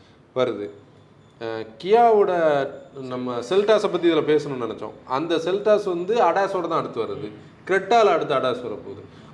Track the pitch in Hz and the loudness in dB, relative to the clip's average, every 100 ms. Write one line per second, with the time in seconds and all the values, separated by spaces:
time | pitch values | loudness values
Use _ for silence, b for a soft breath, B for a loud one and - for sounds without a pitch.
0 | B B _ 127 123 101 101 - - - | B B _ -2 -2 -4 -10 -14 -20 -20
1 | _ _ _ - 117 110 110 - 180 220 | _ _ _ -12 -10 -8 -10 -8 2 4
2 | 233 214 190 175 160 143 135 - - 139 | 6 4 4 2 2 2 -2 -8 -18 -16
3 | 131 127 127 120 - 190 208 208 196 170 | -10 -8 -6 -6 -2 2 4 2 2 0
4 | 170 156 135 151 147 131 113 104 107 - | 2 2 2 0 0 -6 -8 -8 -12 -12
5 | - 127 165 160 165 196 214 208 190 175 | -6 -4 -2 -2 -2 0 2 2 2 -4
6 | 180 233 180 170 196 190 165 160 120 120 | -2 2 2 2 0 -2 -2 -2 -2 -6
7 | 104 98 104 B B B - 190 190 233 | -6 -8 -12 B B B -2 -2 4 4
8 | 202 165 147 135 127 123 120 104 98 98 | 6 4 0 0 0 -2 -6 -10 -12 -16
9 | - B B | -18 B B